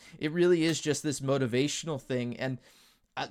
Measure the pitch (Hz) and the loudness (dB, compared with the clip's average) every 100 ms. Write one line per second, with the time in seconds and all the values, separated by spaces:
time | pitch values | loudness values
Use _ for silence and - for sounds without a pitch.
0 | - - 151 170 180 170 160 151 151 135 | -16 -6 -2 4 4 6 4 0 0 -2
1 | 151 135 135 139 127 123 143 - 165 139 | -2 -2 0 2 2 2 0 -2 -6 -8
2 | - 127 120 117 131 123 - - - _ | -4 -4 -2 -4 -6 -6 -12 -20 -20 _
3 | _ - 143 | _ -10 -4